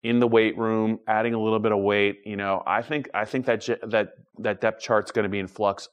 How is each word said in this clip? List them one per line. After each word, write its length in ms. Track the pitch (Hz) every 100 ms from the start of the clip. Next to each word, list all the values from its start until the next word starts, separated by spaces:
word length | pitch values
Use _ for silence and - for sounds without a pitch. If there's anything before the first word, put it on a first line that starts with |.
in 160 | 117 120
the 80 | 120
weight 300 | 113 110 82
room, 420 | 113 110 110 110 -
adding 260 | 107 117
a 60 | 113
little 180 | 110 110
bit 140 | 107
of 60 | 104
weight, 420 | 98 104 101 - 107
you 120 | 101
know, 260 | 98 95 -
I 180 | 101
think, 260 | 120 151 127
I 120 | - 107
think 220 | 135 123
that 140 | 113
j-, 160 | - 113 110
that, 260 | 110 104 - _ -
that 220 | 110 101
depth 200 | 110 -
chart's 300 | - 110 98
gonna 180 | 117 101
be 100 | 101
in 80 | 92
flux 420 | - 101 98 -